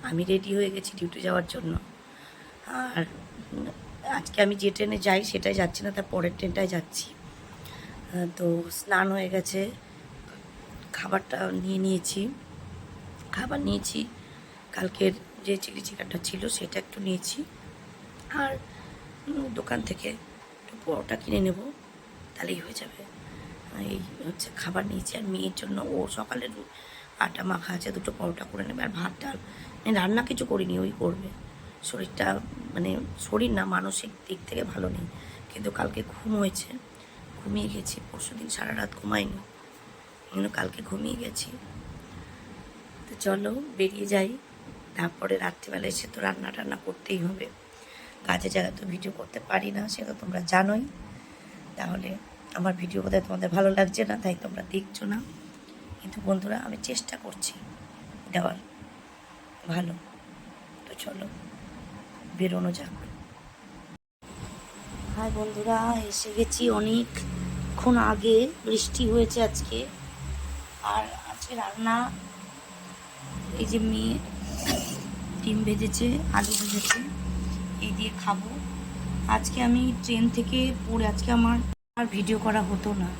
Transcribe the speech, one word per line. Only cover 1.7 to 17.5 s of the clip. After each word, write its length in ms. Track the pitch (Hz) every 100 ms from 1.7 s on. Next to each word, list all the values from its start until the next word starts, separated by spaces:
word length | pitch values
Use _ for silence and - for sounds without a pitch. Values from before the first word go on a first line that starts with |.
| 170 - - - - - - - - - 254
আর 240 | 254 240 160 - - - - - - - - - - 262
আজকে 200 | - - 202
আমি 100 | 202
যে 80 | 196 190
ট্রেনে 220 | 208 208 196
যাই 140 | 190 214
সেটাই 240 | 190 185 196
যাচ্ছি 200 | 175 - 196
না, 40 | 196
তার 100 | 196
পরের 200 | 185 175 -
ট্রেনটায় 320 | 185 175 185 175
যাচ্ছি। 320 | - - -
আহ, 1120 | - - - - - - - - - - 180 175 175
তো 80 | 175 170 170 -
স্নান 280 | - 190 190 196
হয়ে 140 | 185 190
গেছে, 240 | 175 190 202 247 - - - - - - - - - - - -
খাবারটা 420 | 190 190 - - 190 190
নিয়ে 160 | 185 190 190
নিয়েছি, 360 | 185 - 196 214 285 - - - - - - - - - -
খাবার 240 | 247 285 190
নিয়েছি, 320 | 202 - - 233 - - - - - - -
কালকের 380 | 185 - 190 190 - - 196
যে 100 | 196
চিলি 180 | - 196 -
চিকেনটা 300 | 202 190 180 -
ছিল 140 | 185 196 -
সেটা 200 | - 196
একটু 140 | - - 190
নিয়েছি, 320 | 185 - 262 311